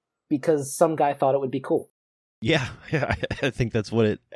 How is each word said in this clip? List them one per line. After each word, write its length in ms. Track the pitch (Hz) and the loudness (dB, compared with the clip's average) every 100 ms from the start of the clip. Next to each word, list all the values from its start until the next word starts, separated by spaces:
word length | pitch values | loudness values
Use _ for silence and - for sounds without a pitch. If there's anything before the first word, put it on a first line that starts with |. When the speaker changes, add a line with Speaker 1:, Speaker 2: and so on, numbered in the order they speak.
| _ _ - | _ _ -4
Speaker 1:
because 460 | 147 151 151 139 | -2 2 0 0
some 220 | - 165 151 | 2 2 4
guy 180 | 147 | 0
thought 200 | 135 139 | 2 2
it 60 | 139 | 2
would 100 | 135 | 0
be 100 | 135 | -4
cool. 300 | - 156 - _ _ _ _ _ | -2 -2 -2 _ _ _ _ _
Speaker 2:
Yeah, 260 | 113 160 123 - | 0 0 0 -8
<laughs> 140 | - | -6
yeah, 220 | 160 131 - - - | -2 -2 -2 -4 -2
I, 60 | 143 | -2
I 40 | |
think 220 | - 117 | 0 -2
that's 180 | 117 104 | -2 0
what 140 | 113 | 2
it 160 | 110 - _ | 2 0 _